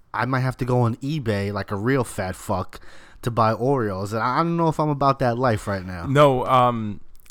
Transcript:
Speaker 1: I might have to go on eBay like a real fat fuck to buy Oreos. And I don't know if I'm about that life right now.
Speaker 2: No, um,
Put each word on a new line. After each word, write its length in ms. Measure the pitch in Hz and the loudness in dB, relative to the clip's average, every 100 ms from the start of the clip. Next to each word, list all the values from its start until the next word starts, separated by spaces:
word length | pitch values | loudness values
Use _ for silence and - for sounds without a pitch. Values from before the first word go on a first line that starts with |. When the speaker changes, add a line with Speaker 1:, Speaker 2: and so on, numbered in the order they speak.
| _ | _
Speaker 1:
I 120 | 104 117 | -4 -2
might 140 | 131 | 0
have 160 | 131 - | -2 -2
to 80 | 123 | 0
go 160 | 123 | 2
on 140 | 117 117 | 2 0
eBay 560 | 135 156 117 101 101 | -4 -2 -2 -2 -2
like 180 | 104 98 | -4 -4
a 40 | 101 | -2
real 280 | 113 135 | 0 0
fat 320 | 113 - 92 92 | 0 -4 -6 -6
fuck 440 | - 92 92 - - - - - | -4 -4 -4 -10 -18 -18 -20 -10
to 80 | - | -4
buy 240 | 113 110 | 2 2
Oreos. 600 | 110 123 139 107 92 101 | 2 0 0 0 -2 -4
And 80 | 110 | -2
I 140 | 117 131 | 0 0
don't 180 | 170 170 | 0 2
know 120 | 165 | 0
if 100 | 151 | 2
I'm 100 | 151 | 0
about 300 | 139 139 131 | 2 2 2
that 180 | 127 117 | 0 2
life 300 | 127 107 - | 2 0 -2
right 180 | 98 92 | -6 -6
now. 200 | 90 85 | -8 0
Speaker 2:
No, 380 | 135 147 127 107 | 6 6 6 2
um, 540 | 127 123 117 107 101 - - - | 4 4 2 -4 -8 -12 -16 -8